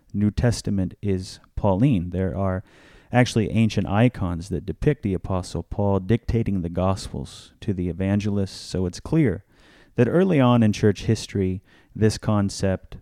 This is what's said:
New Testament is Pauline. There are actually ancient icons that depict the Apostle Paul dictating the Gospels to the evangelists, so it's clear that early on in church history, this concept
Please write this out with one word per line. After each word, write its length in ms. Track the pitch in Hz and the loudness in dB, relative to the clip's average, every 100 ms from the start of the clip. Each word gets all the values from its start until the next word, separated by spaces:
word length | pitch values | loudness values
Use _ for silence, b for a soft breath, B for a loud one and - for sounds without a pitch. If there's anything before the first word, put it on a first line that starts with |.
| _ | _
New 160 | 101 104 | -2 0
Testament 640 | - 120 - - 98 92 - | 2 0 0 -2 -2 -2 -4
is 380 | 104 92 92 - _ - | -4 -4 -6 -16 _ -2
Pauline. 540 | 104 92 139 98 87 | 0 2 4 2 -2
There 260 | 90 95 90 | -2 -2 -2
are 260 | 95 92 b b b b b | -2 -4 b b b b b
actually 380 | 120 123 117 101 | 2 2 2 0
ancient 380 | 110 110 - 95 | 2 2 0 0
icons 640 | 101 123 - 92 82 92 | 2 2 2 -4 -4 -6
that 160 | 82 - | -6 -6
depict 360 | - 151 143 | -2 -2 0
the 120 | 101 | -2
Apostle 500 | 90 - 92 - 85 | -4 -4 -6 -4 -10
Paul 340 | - - 101 98 | -8 -4 0 0
dictating 640 | 92 120 - 117 110 98 | 0 -2 0 -2 -2 -2
the 60 | 85 | -4
Gospels 840 | 87 92 95 - - - - - _ | -2 -2 -2 -6 -10 -12 -14 -20 _
to 120 | - | -6
the 160 | 92 90 | -4 -4
evangelists, 640 | 85 95 104 104 101 95 | -2 0 0 0 -2 -4
so 340 | - - 90 90 | -8 -8 -4 -4
it's 140 | - | -6
clear 420 | - 160 131 85 - b b b b - | -2 2 2 0 -10 b b b b 0
that 120 | 117 | 2
early 300 | 165 190 151 | 4 4 4
on 240 | 123 120 | 6 6
in 100 | 110 | 4
church 320 | 101 107 95 | 4 2 2
history, 560 | - 110 - 104 92 92 b b b | 0 -2 -2 -2 -2 -4 b b b
this 240 | - 107 - | 0 2 2
concept 800 | - 104 98 - 98 92 - - | 0 0 0 0 -2 -2 -6 -20